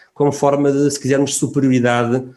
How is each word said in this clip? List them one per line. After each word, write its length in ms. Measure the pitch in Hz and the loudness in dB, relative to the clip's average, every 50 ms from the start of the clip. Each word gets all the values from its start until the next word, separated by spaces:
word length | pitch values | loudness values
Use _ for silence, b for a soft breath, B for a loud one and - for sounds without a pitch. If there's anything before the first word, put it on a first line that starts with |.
| b b | b b
como 180 | b - 143 143 | b -2 -2 0
forma 400 | 139 - 143 143 143 143 143 139 | 0 0 0 0 2 2 0 0
de, 200 | 139 139 143 143 | 2 2 0 0
se 100 | 143 - | -2 -4
quisermos, 340 | - 127 139 139 143 - - | -2 -2 0 0 0 -2 -2
superioridade, 880 | - 151 131 - 143 135 131 127 123 120 123 120 120 117 117 120 131 131 127 127 | -4 -4 -2 -2 0 2 2 2 2 2 2 2 0 0 0 -2 -2 -4 -8 -18